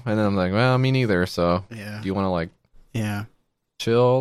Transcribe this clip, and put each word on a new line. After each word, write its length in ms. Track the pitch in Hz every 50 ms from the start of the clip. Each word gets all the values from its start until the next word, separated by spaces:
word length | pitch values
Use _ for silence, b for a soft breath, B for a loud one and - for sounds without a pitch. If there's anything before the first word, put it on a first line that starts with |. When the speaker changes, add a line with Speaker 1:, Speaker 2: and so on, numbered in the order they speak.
| -
Speaker 1:
And 120 | 123 107 110
then 60 | 107
I'm 100 | 101 101
like, 160 | 95 90 90 95
"Well, 260 | 110 123 127 127 127
me 120 | 131 131
neither. 360 | 131 131 127 107 98 87 92
So 380 | 92 - - 87 87 87 92 95 -
Speaker 2:
Yeah. 300 | 117 110 101 104 104 107
Speaker 1:
do 60 | 107
you 80 | 95 95
wanna, 160 | 98 98 95 92
like, 160 | 85 82 92 - _ _ _ _ - - _ -
Speaker 2:
Yeah. 300 | 113 107 104 104 104 113 - _ _ _ _ _ _ _ _ _ -
Speaker 1:
chill 220 | - 117 117 120 123 123 127 131